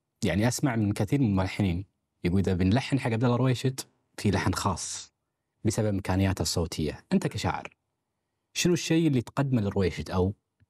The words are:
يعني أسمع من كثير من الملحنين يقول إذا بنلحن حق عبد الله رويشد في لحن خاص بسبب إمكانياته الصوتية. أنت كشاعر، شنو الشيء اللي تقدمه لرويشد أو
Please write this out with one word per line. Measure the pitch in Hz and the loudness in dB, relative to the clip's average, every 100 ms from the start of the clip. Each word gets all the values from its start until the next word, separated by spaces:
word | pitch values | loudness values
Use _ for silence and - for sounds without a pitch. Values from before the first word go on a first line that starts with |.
| _ _ 98 | _ _ 0
يعني | 85 117 | 2 0
أسمع | - 147 117 | 0 -2 0
من | 104 | 0
كثير | 104 110 143 | 0 0 2
من | 120 | 2
الملحنين | 95 92 - 101 87 98 _ _ _ | 2 0 0 0 0 -6 _ _ _
يقول | 90 95 | 0 2
إذا | 95 | 2
بنلحن | 90 92 113 - 135 | 2 2 2 0 -2
حق | 123 | 0
عبد | 113 | 0
الله | 123 120 | 2 2
رويشد | 131 127 131 131 - _ _ - | 2 0 -2 -6 -10 _ _ -4
في | 101 | -2
لحن | 82 78 | 0 0
خاص | 87 - 76 - - - _ _ _ _ _ 110 | -2 -2 -4 -6 -10 -14 _ _ _ _ _ -2
بسبب | - 107 | 0 0
إمكانياته | 98 95 95 98 92 | 0 0 2 2 2
الصوتية. | 87 - 82 - 76 - - | -2 -2 -2 -2 -4 -6 -2
أنت | 190 151 | 0 0
كشاعر، | 107 - 76 - _ _ _ _ _ _ _ _ | -4 -4 -6 -10 _ _ _ _ _ _ _ _
شنو | - 175 | -2 2
الشيء | 170 - 165 165 | 2 2 2 4
اللي | 131 | 2
تقدمه | - - 143 127 | 0 -2 0 0
لرويشد | 98 98 90 - 80 | 0 0 0 -2 -4
أو | 92 92 - _ _ | 0 0 -2 _ _